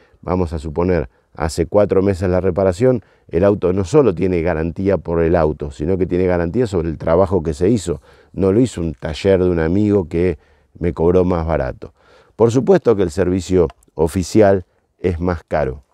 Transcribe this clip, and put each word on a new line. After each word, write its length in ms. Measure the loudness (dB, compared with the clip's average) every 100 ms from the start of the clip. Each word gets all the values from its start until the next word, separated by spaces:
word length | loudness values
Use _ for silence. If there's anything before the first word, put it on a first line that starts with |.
| _ _
vamos 300 | -4 -4 -2
a 60 | -6
suponer, 500 | -8 -4 0 0 -4 _ _
hace 320 | -6 -4 -4 0
cuatro 360 | 2 2 2
meses 260 | 0 0 0
la 120 | 0
reparación, 640 | 0 0 0 2 0 0 -4 _ _
el 160 | 0
auto 280 | 2 2 0
no 120 | -2
solo 300 | 0 2 2
tiene 260 | 2 0 0
garantía 560 | -2 -2 -4 -2 -2 -2
por 240 | -2 0
el 120 | 2
auto, 360 | 2 2 -2 -8
sino 280 | -6 -4 -2
que 80 | -2
tiene 200 | 0 0
garantía 400 | 0 -2 -2 -2
sobre 220 | -2 -4
el 100 | -4
trabajo 440 | 0 2 2 0
que 120 | -2
se 140 | -2 0
hizo. 320 | 0 -2 -8 -10 -20 _
No 200 | -4 0
lo 80 | 2
hizo 200 | 0 -2
un 140 | -6
taller 480 | -6 -8 -2 2 2
de 80 | 2
un 80 | 0
amigo 500 | 0 0 2 2 0
que 300 | -2 -2 -4 _ _ _ -6
me 140 | -4
cobró 320 | 0 2 2
más 220 | 2 0 -2
barato. 460 | -2 -4 -8 -16 _ _ _ _ 0
Por 140 | 2
supuesto 460 | 2 2 2 2 2
que 60 |
el 80 | 0
servicio 580 | 0 0 -2 0 0 0 -2 _
oficial 720 | -2 -2 -2 0 4 4 4 -2 _ _ _
es 220 | -4 -2
más 220 | -2 -4 -4
caro, 360 | -4 -4 -6 -10